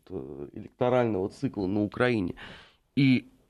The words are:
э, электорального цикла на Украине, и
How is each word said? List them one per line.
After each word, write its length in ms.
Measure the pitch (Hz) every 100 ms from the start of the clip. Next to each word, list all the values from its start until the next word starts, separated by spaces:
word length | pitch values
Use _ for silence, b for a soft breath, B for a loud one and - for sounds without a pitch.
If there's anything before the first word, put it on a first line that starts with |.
| -
э, 380 | 90 67 69 71
электорального 760 | - 98 - 123 123 120 98 98
цикла 380 | - 131 - 92
на 160 | 104
Украине, 520 | 104 - 123 117 90 B B B B B _ -
и 340 | 139 123 - _ _